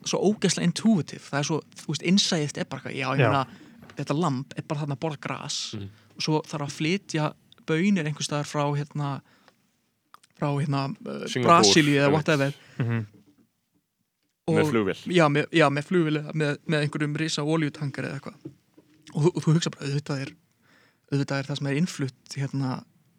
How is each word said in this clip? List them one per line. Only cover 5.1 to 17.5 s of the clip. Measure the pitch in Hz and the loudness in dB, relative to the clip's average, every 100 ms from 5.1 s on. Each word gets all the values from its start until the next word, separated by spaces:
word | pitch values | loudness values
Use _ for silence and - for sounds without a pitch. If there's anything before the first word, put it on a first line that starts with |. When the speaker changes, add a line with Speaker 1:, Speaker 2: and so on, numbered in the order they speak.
| 147 | -6
Speaker 1:
gras | - - - - - | -8 -8 -6 -8 -6
Speaker 3:
Mhm. | 107 101 - _ | -10 -12 -16 _
Speaker 1:
og | - | -8
svo | - 156 | -2 -2
þarf | - 151 | -2 -8
að | 143 - | -8 -4
flytja | 156 190 - 160 151 - _ _ - | -2 -2 -2 -2 -2 -4 _ _ -4
baunir | 160 196 196 151 | 0 2 2 0
einhvers | 147 - | -4 -4
staðar | 147 143 | -4 -4
frá, | 151 147 143 | -2 -2 -2
hérna, | 147 147 143 135 - _ _ _ _ _ _ _ _ - _ _ | -4 -6 -6 -6 -12 _ _ _ _ _ _ _ _ -20 _ _
frá, | 151 143 | -4 -2
hérna, | 139 139 139 | -2 -2 -4
eh, | - 139 143 - | -8 -10 -10 -6
Speaker 3:
Singapúr, | 127 123 | 0 6
Speaker 1:
Brasilíu | 170 - 165 147 143 | 8 8 6 6 4
eða | 143 | 4
Speaker 3:
einmitt. | |
Speaker 1:
whatever. | 151 147 151 139 147 - - | 4 2 2 2 -2 -14 -6
Speaker 2:
Mhm. | 117 117 104 - _ _ _ _ _ _ _ _ _ _ _ _ - | -2 -2 -4 -12 _ _ _ _ _ _ _ _ _ _ _ _ 0
Speaker 1:
Og | |
Speaker 3:
Með | 160 156 | 2 4
flugvél. | 120 98 82 - | 2 2 -2 0
Speaker 1:
Já, | 175 151 | 4 4
með, | 143 147 | 4 2
já, | 165 147 | 4 4
með | 139 147 | 2 0
flugvél | 185 156 151 | 0 0 -2
eða | 151 | -4
með, | 156 147 143 - | -2 -2 -2 -2
með | 156 147 | 0 0
einhverjum | 156 151 147 | -2 -4 -2
risa | 160 - | -4 -2
olíutankar | 151 | 0